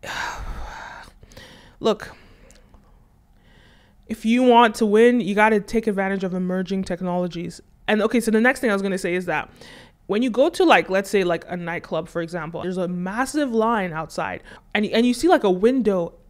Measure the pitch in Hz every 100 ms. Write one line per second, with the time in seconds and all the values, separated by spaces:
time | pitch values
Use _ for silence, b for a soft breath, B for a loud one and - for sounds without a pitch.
0 | - B B B B B B B B B
1 | B - B B B B B B 226 208
2 | - b b b b b b b b b
3 | b _ _ b b b b b b b
4 | - 220 220 240 254 233 233 220 214 208
5 | 240 247 180 202 214 214 208 226 220 196
6 | 190 196 185 185 185 185 185 196 190 175
7 | 185 180 180 175 170 - - _ - 214
8 | 214 240 220 214 247 277 240 196 196 185
9 | 190 180 180 151 - B B B B _
10 | - 202 254 214 302 - 339 185 165 190
11 | 196 202 180 170 - 180 170 170 - 160
12 | 170 175 165 175 160 170 180 185 175 180
13 | 185 214 262 302 277 226 220 233 185 156
14 | 156 - 98 90 B B _ - 214 214
15 | 247 240 330 330 202 180 220 262 214 180
16 | 170 - -